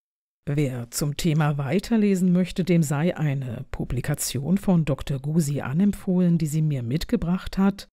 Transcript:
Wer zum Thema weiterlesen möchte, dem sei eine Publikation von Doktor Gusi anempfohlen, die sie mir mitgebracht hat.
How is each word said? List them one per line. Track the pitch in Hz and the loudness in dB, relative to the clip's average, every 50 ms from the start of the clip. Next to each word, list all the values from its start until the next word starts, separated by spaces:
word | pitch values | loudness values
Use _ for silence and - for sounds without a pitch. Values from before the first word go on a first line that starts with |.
| _ _ _ _ _ _ _ _ - | _ _ _ _ _ _ _ _ -8
Wer | - 143 147 151 131 131 120 117 - | -4 -2 0 0 0 -2 -6 -10 -8
zum | - - 160 147 143 | -6 -4 -4 -4 -2
Thema | - - 175 147 156 156 147 151 | 0 0 2 2 2 2 2 0
weiterlesen | 139 139 - - 196 - - 240 226 208 208 196 180 185 180 175 | -2 -2 0 0 -2 0 0 0 2 4 4 2 4 4 4 4
möchte, | 175 185 175 - - 175 | 4 2 0 0 -2 0
dem | - 175 170 165 | 2 4 4 4
sei | 131 151 143 156 180 - | 2 2 0 0 0 0
eine | - 156 147 135 139 131 123 110 - 131 - | 0 -2 -2 -2 -2 -4 -6 -8 -8 -10 -10
Publikation | - - - - 135 123 - - 151 - - - - 120 139 151 180 196 | -8 -8 -6 -4 -4 -4 -2 -2 -4 -4 -4 -4 -4 -4 0 0 0 0
von | - - 185 170 156 | 2 4 4 4 4
Doktor | - 139 - - - 147 131 | 2 -2 -4 -2 -6 -6 -4
Gusi | 135 147 156 170 160 143 147 135 | -4 -2 0 0 0 0 -2 -4
anempfohlen, | - - 131 165 202 202 190 - - - 180 180 180 175 170 | -4 -2 0 2 2 2 0 0 -2 0 2 2 4 4 4
die | 165 165 147 | 2 0 0
sie | 143 160 156 | 0 0 0
mir | 156 147 135 120 | 0 0 -2 -2
mitgebracht | 113 127 165 - - - 196 - 165 180 185 - - - - | -2 -4 -4 -2 0 -2 -2 0 0 -2 -2 -4 -6 -2 0
hat. | 196 202 196 202 - - | 2 0 0 -2 -8 -20